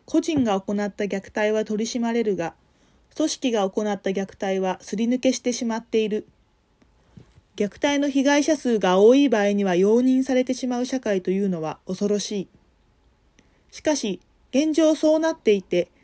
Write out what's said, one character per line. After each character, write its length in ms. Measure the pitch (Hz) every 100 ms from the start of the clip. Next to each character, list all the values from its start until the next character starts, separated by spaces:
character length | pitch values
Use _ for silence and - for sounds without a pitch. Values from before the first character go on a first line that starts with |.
個 160 | - 320
人 220 | 339 294
が 180 | 226 196
行 120 | -
っ 180 | 202 208
た 140 | -
虐 280 | 202 196 -
待 180 | 220 214
は 120 | 214
取 200 | 214 214
り 60 | 226
締 100 | 247
ま 120 | 233
れ 120 | 233
る 100 | 214
が、 200 | 175 165 - _ _ _ _ _ -
組 120 | 311
織 240 | - 262
が 180 | 226 190
行 120 | 220
っ 180 | 208 196
た 100 | 196
虐 160 | 190 196 -
待 180 | 196 190
は 200 | 185 185
す 140 | - 208
り 100 | 233
抜 140 | 247
け 120 | 262
し 60 | 254
て 140 | 247
し 120 | 247
ま 120 | 233 226
っ 80 |
て 200 | 233 220
い 40 | 214
る。 180 | 208 - _ _ _ _ _ _ _ _ - - _ _ -
虐 260 | 202 -
待 180 | 294 285
の 80 | 285
被 160 | 269
害 200 | 269 285
者 120 | 294 294
数 240 | 247 220
が 180 | 185 185
多 160 | 214
い 140 | 269 285
場 140 | 220
合 100 | 202
に 120 | 202
は 120 | 196 175
容 260 | 202 233
認 220 | 254 262
さ 100 | 262
れ 100 | 254
て 80 | 254
し 140 | 247 254
ま 140 | 247
う 40 |
社 140 | 254 254
会 240 | 226 190
と 80 | 180
い 80 | 190
う 100 | 196
の 140 | 170
は 160 | 156 - -
恐 220 | 185 202
ろ 100 | 208
し 220 | - 202
い。 80 | 165 _ _ _ _ _ _ _ _ _ _ _ _
し 100 | -
か 140 | 320
し、 260 | 285 214 - _ _ _
現 220 | 262 311
状 220 | 302 311
そ 220 | 302 311 311
う 20 |
な 140 | 320
っ 60 | 320
て 140 | 220
い 100 | 202
て、 280 | - 175 - _